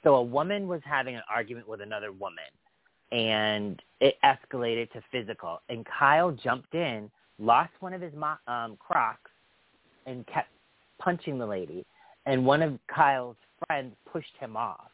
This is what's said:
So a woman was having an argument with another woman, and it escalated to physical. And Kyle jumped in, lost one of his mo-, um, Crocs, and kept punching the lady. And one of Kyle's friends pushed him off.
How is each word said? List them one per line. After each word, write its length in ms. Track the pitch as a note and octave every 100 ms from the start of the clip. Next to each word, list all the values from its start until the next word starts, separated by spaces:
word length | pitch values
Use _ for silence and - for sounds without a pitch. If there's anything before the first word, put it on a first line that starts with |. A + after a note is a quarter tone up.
So 120 | - C3+
a 80 |
woman 440 | A#2+ C3+ E3 G3+ G3
was 140 | E3+
having 320 | C#3+ C#3+ C3 A#2+
an 60 | G#2+
argument 380 | A2 A2 A#2+ G#2+
with 140 | A2
another 300 | G#2 G#2+ G#2
woman, 380 | F#2+ F#2+ E2+ C#2+ _ _ _ _ _ _
and 680 | A#2+ A2 G#2+ G#2+ G#2+ G#2 F2+ _ _
it 180 | C#3 -
escalated 680 | C#3+ C3 - C3+ A#2+ A#2 A#2
to 100 | A2+ -
physical. 500 | B2+ G#2+ A2+ F2 E2+ -
And 160 | A#2+ G#2+
Kyle 460 | - C#3 D3+ F3+
jumped 420 | C3 B2+ B2+ -
in, 380 | D#3+ D#3+ A2+ G#2 _ _ -
lost 360 | G#2+ A#2+ E3 _
one 140 | F#3
of 80 | F#3
his 120 | F3 D3
mo-, 240 | D3+ D3+ -
um, 280 | A#2+ A2+ G#2
Crocs, 520 | - D3 A2+ A#2 - _ _ _ _ _ _ _ C3
and 180 | B2+ A2+
kept 240 | - - _ _ _ _ _
punching 380 | F#3 F3 - C3+
the 80 | A2+
lady. 400 | G2 E2+ F2 - _ - _ C3+
And 180 | C3
one 200 | B2+ C#3+
of 160 | D#3+ C3 -
Kyle's 500 | - D3 C3+ B2 A#2 _ _ E3+
friends 280 | D3+ C3 G2+ -
pushed 240 | E3+ - -
him 180 | B2+ A2
off. 320 | A2+ F2 -